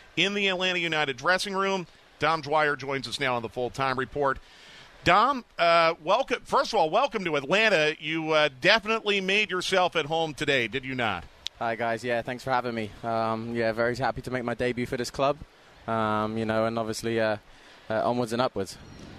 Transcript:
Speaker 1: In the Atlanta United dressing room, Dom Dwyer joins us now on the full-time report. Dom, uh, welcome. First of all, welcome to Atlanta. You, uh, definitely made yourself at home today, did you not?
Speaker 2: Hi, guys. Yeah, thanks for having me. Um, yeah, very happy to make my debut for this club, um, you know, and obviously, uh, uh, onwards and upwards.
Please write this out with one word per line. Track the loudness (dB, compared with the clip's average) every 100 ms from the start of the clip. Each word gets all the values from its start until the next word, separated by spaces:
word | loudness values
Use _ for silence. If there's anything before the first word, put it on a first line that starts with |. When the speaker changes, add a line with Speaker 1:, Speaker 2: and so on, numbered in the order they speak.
| -8 0
Speaker 1:
In | 0
the | 2 0
Atlanta | 0 0 0
United | 0 0 -2 -2
dressing | 0 0 0
room, | -2 0 -2 -4 -14 -20 -2
Dom | 0 0
Dwyer | 0 0 2 0
joins | -4 -6 -6
us | -4
now | 0
on | 0
the | -2
full-time | -4 -4 -2 -2 -2
report. | -4 0 0 -2 -8 -20 -20 -20 -20 -4
Dom, | 4 4 4 0 -6 0
uh, | 4 6 4 2
welcome. | 2 2 2 -4
First | 0 0 2
of | 2
all, | 2
welcome | 2 0 0
to | -2
Atlanta. | -2 2 2 4 4 2 0
You, | -4 -2 2
uh, | 4 2 2
definitely | 4 4 2 -2 0 0
made | 2 0 0
yourself | -2 0 2 2 0
at | -2
home | -2 -2
today, | -2 0 2 0
did | -4
you | -6
not? | -2 -2 -2 -6 -14 -14 -6
Speaker 2:
Hi, | -4
guys. | -2 -2 -2
Yeah, | -2 -2
thanks | -4 -6
for | -2
having | 0 0
me. | -4 -6 -6
Um, | -4 0 0 -2 -4
yeah, | -2 0
very | 0 0 0
happy | -2 -4
to | -6
make | -4
my | -4
debut | -2 -2 -2 -4
for | -4
this | -4
club, | -2 0 -2 -8 -20 -20 -14 -4
um, | -2 0 0 0 -2
you |
know, | 0 0 0
and | 0
obviously, | -4 -4 -2 0
uh, | 0 -2 -6 -20 -20 -16 -4
uh, | -2 0
onwards | 0 0
and | 0
upwards. | -2 -2 -6 -8 -18 -18 -18